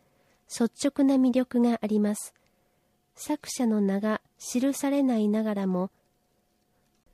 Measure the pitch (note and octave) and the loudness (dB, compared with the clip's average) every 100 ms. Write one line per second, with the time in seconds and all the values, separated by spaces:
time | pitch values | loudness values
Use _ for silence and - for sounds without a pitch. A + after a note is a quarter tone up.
0 | _ _ _ _ - - A#3 - C#4 - | _ _ _ _ -12 -2 -2 0 -2 2
1 | C4+ C4+ B3+ B3 B3 A#3+ A#3+ A#3 G#3+ G#3+ | 2 4 2 2 0 2 2 0 0 0
2 | G#3 G#3 - - _ _ _ _ _ _ | 0 -2 -10 -20 _ _ _ _ _ _
3 | _ - - D4+ - - A#3+ G#3+ G3 G3 | _ -12 -6 -6 -6 -4 0 2 0 0
4 | G#3+ G#3+ - _ - B3 C4+ C4+ C#4 C#4+ | -2 -4 -8 _ -6 -2 0 0 0 2
5 | C4+ A3+ G#3 G#3+ A3 G3+ F#3+ F3+ F#3+ _ | 2 2 0 0 -2 -2 -2 -2 -4 _
6 | _ _ _ _ _ _ _ _ _ _ | _ _ _ _ _ _ _ _ _ _
7 | _ | _